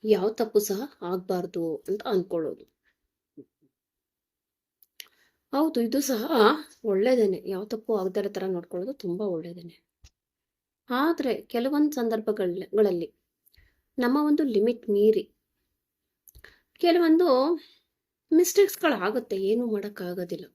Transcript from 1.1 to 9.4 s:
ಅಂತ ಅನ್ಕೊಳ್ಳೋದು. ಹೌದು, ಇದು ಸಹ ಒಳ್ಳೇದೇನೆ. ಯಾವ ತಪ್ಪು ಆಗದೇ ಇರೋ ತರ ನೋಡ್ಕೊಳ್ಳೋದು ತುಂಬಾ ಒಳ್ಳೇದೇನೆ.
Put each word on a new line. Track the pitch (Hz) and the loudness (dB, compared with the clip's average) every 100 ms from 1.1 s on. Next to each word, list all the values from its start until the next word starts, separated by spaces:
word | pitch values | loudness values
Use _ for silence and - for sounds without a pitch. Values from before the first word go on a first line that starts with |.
| 185 185 185 175 175 165 156 | -6 -4 -4 -4 -6 -6 -6
ಅಂತ | - 202 254 | -6 -6 -2
ಅನ್ಕೊಳ್ಳೋದು. | 196 175 170 151 82 - _ _ _ _ _ _ - 135 _ 143 _ _ _ _ _ _ _ _ _ _ _ _ _ - _ _ _ _ | -2 -2 -4 -6 -8 -18 _ _ _ _ _ _ -20 -20 _ _ _ _ _ _ _ _ _ _ _ _ _ _ _ -20 _ _ _ _
ಹೌದು, | 269 320 302 | -2 0 0
ಇದು | 233 269 | 0 -2
ಸಹ | 277 233 254 294 214 302 - _ | 0 -2 0 4 4 4 -4 _
ಒಳ್ಳೇದೇನೆ. | 226 190 226 254 214 180 - | -2 0 2 4 2 0 -6
ಯಾವ | 190 214 | -8 -6
ತಪ್ಪು | 220 - 220 | -10 -4 -2
ಆಗದೇ | 185 185 | -2 -4
ಇರೋ | 196 | -6
ತರ | 202 190 | -6 -6
ನೋಡ್ಕೊಳ್ಳೋದು | 180 175 180 196 | -6 -6 -10 -8
ತುಂಬಾ | 277 185 175 214 | -8 -8 -6 -4
ಒಳ್ಳೇದೇನೆ. | 165 | -6